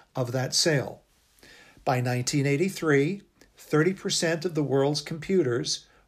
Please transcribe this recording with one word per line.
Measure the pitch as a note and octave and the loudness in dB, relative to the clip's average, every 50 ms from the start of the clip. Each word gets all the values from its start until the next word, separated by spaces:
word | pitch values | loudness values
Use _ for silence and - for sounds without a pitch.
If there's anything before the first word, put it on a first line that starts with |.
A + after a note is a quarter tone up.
| - _ - | -16 _ -6
of | C3+ B2+ A#2 A#2+ | -6 -4 -4 -2
that | C3 B2+ - - | -4 -4 -2 0
sale. | - - F3 D3+ C3+ G#2 - - - _ _ _ _ _ _ _ _ - - - - - - - - - | 0 2 2 2 2 0 -4 -8 -16 _ _ _ _ _ _ _ _ -20 -20 -20 -20 -20 -20 -16 -6 -2
By | - C3 B2+ | 0 0 0
nineteen | B2 B2 B2 B2 B2 - - C#3+ C3+ | 0 -2 -2 -2 -2 -2 0 0 0
eighty-three, | C#3+ C#3+ C#3 F3+ G3 F#3+ - E3+ D#3+ C#3+ C#3 C#3 E3 G3+ G3 - _ _ _ - _ _ | 0 0 0 0 -2 -4 -2 0 2 4 4 4 2 -2 -6 -10 _ _ _ -20 _ _
thirty | - - - - D3+ D#3+ F3+ F#3+ | -20 -6 0 2 4 4 2 0
percent | - - F#3+ - - F3+ E3 E3+ E3+ - | -2 -4 -4 -2 0 0 0 0 0 -2
of | F#3 D#3 | -2 -2
the | D#3 D3 | -2 -2
world's | C3 C3 C#3 C3+ C#3+ D3 D3 | 0 2 2 2 2 0 -2
computers | - - E3 D#3+ - - G3 F#3 D#3 B2 A#2 - D#3 - - - - _ _ _ _ | -4 -8 -10 -8 -4 0 2 2 2 2 0 -2 -2 -4 -6 -8 -8 _ _ _ _